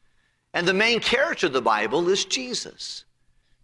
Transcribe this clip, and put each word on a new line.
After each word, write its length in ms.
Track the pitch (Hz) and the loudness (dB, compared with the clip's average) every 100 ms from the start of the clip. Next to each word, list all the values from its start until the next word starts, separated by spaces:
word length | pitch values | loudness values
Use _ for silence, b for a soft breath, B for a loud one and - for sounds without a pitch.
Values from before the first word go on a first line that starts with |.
| _ _ _ _ _ | _ _ _ _ _
And 120 | 165 175 | -2 2
the 80 | |
main 280 | 190 220 233 | 2 2 2
character 460 | - 247 320 - 170 | 2 2 0 0 0
of 60 | |
the 80 | 131 | 2
Bible 460 | 113 107 107 143 175 | 2 2 2 0 2
is 160 | 196 | 0
Jesus. 800 | - - 254 233 - - - - - _ _ _ _ _ | 0 -4 -4 -8 -8 -12 -14 -14 -18 _ _ _ _ _